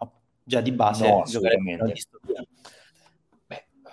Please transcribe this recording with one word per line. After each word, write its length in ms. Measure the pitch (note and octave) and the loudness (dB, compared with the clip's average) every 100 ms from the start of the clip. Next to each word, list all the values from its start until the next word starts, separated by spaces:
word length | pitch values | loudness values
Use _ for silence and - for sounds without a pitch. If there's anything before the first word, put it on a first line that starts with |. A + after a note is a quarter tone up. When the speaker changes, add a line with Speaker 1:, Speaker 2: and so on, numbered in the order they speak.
| - _ _ _ | -14 _ _ _
Speaker 1:
Già 200 | - B2 | -4 -2
di 100 | A#2 | -2
base 300 | A#2+ G#2+ A2 | 2 2 4
Speaker 2:
No, 220 | A2 G2+ E2 | 4 4 2
Speaker 1:
giocheresti 100 | A#2 | -2
Speaker 2:
assolutamente. 480 | A2+ G#2+ F#2+ F2 | 2 2 0 -4
Speaker 1:
una 80 | A2+ | -4
distopia. 520 | - - - - - - _ - - _ _ _ _ _ _ _ | -4 -12 -12 -8 -8 -10 _ -20 -20 _ _ _ _ _ _ _
Speaker 2:
Beh, 200 | - - _ - | -20 -20 _ -20